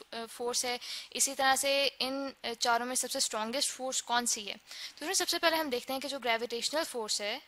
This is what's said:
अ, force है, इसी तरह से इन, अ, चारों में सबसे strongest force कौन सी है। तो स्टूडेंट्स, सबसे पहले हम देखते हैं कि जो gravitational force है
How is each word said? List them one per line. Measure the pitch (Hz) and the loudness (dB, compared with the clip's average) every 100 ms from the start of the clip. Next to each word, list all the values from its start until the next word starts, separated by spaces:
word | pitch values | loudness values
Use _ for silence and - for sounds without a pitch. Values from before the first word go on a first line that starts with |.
| - | -6
अ, | 226 226 | -10 -8
force | - 240 247 247 | -6 -2 0 0
है, | 247 - - - | -2 -4 -10 -6
इसी | 254 269 | 0 0
तरह | 277 269 262 | 4 4 6
से | 277 277 277 | 4 4 2
इन, | - 254 269 269 - - | 0 -2 -2 -4 -6 -8
अ, | |
चारों | 233 247 233 247 | 0 2 4 2
में | 254 | -2
सबसे | 247 269 | 0 0
strongest | - 220 220 262 - | 0 0 -2 0 0
force | - 262 254 | -2 -4 -4
कौन | - 240 240 | 0 2 2
सी | 233 196 | 0 -2
है। | |
तो | - - - - - | -10 -12 -12 -12 -6
स्टूडेंट्स, | 302 370 | 0 2
सबसे | 359 339 | 2 4
पहले | 330 320 | 4 4
हम | 302 | 2
देखते | 247 - | -2 -2
हैं | 269 | -6
कि | 269 | -4
जो | 277 | -4
gravitational | 240 226 233 233 - 294 | 0 0 0 -2 -2 0
force | 330 240 214 - | -2 -2 -2 -2
है | 208 262 | -2 -6